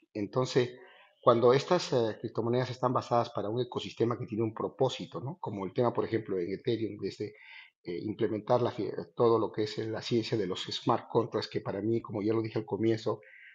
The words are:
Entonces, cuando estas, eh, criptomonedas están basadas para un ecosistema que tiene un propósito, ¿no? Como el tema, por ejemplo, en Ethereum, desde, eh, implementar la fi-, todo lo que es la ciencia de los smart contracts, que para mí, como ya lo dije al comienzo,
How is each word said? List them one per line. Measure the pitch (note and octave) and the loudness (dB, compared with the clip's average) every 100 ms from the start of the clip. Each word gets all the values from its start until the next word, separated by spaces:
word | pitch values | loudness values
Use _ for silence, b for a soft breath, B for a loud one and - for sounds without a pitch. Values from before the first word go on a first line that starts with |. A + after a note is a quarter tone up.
| _ | _
Entonces, | G#2+ G2 B2+ B2+ C#3 A#2+ b b b b b | -6 -4 -2 2 2 0 b b b b b
cuando | - A#2 A#2+ | 4 8 8
estas, | C3+ - F3+ - | 6 4 0 2
eh, | C3+ A2+ G2+ | 2 2 -2
criptomonedas | A2+ - A#2 B2 B2+ | -6 -4 0 0 0
están | B2 B2+ | -2 0
basadas | B2 - A#2+ A2+ | 0 2 2 2
para | - G2+ | -4 -4
un | A#2+ | -2
ecosistema | B2 G#2 G2+ - A#2 A#2+ | -2 -4 -6 -2 0 0
que | B2+ | -4
tiene | G#2 | -2
un | A2+ | -2
propósito, | - G2 - C3 - F2+ E2 | -2 -6 0 0 0 -8 -8
¿no? | A#2+ F#3 | -8 -8
Como | A2+ G#2 F#2+ | -8 -6 -4
el | |
tema, | B2+ A#2+ | 0 2
por | A2+ G#2 | 2 0
ejemplo, | A2+ - F#2+ | -2 -2 -4
en | E2+ | -2
Ethereum, | F#2+ - A2 G#2 G#2 | -4 -2 -2 -2 -4
desde, | G2 - G#2 b b b b _ | -8 -6 -8 b b b b _
eh, | E3+ F3 | -8 -6
implementar | G#2+ F#2 G#2+ G#2+ G#2+ B2 | -4 -2 -2 -2 0 2
la | A#2 | 2
fi-, | - G2+ - - - | -2 -4 -4 -8 2
todo | A#2 A2+ | 4 6
lo | G2 | 2
que | - | -2
es | G#2+ - | -4 -4
la | A2 G#2+ | -6 -6
ciencia | - A#2 A2 A2+ | 0 0 0 0
de | F2+ | 0
los | F#2 | -4
smart | - - - A#2 - | -6 -4 0 0 2
contracts, | A#2 G#2+ G#2+ - | 0 0 -2 -4
que | - | -6
para | - G2 | -4 -4
mí, | G#2+ A#2 | 0 0
como | - G#2 | -2 -2
ya | G#2 | 0
lo | A2+ | 0
dije | A2 A2 | 0 -4
al | A2 | -4
comienzo, | G2 A2+ A2+ A2 - b b b | 0 2 2 -2 -4 b b b